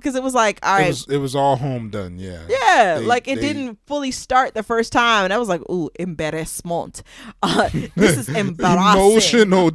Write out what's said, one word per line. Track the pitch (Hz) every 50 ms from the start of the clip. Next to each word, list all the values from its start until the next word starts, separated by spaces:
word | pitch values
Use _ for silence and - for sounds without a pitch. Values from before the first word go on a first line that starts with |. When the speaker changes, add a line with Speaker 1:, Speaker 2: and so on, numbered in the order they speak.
Speaker 1:
'cause | - 294 247
it | 262 262
was | 269 254
like, | 240 220 208 202 - -
all | 165 196
right. | 196 185
Speaker 2:
It | 175
was, | 131 120 - -
it | 139 143
was | 139 131 131
all | 139 139 139 135
home | 113 143 139 127 120 113 104
done, | 104 104 95 90 87 90
yeah. | 95 92 90 82 - -
Speaker 1:
Yeah, | 466 539 480 381 349 277 214 180 165 196
Speaker 2:
They, | 226
Speaker 1:
like, | 220 240 247 - 262
it | 269 220
Speaker 2:
they | 277 294
Speaker 1:
didn't | 302 285 262 240 214 - _
fully | - 285 294 277 262
start | 247 - - - 254 254 262 - -
the | 220 208
first | - 233 226 226 -
time, | - 254 233 233 226 208
and | 190 185
I | 196 233
was | 240 202
like, | 175 156 - -
"Ooh, | 180 180 156 - -
embarrassment. | - 170 180 156 143 156 156 156 160 160 - - - - 170 170 160 - - - - - - - - 233 226 - _
Uh, | 202 180 - - 202 -
Speaker 2:
<laughs> | - - - - -
Speaker 1:
this | 170 - 175 147 -
is | 208 -
embarrassing. | 147 214 202 190 170 160 - 180 175 185 190 208 208 196 196 202
Speaker 2:
Emotional | 220 220 202 - 240 233 214 190 185 185 175 165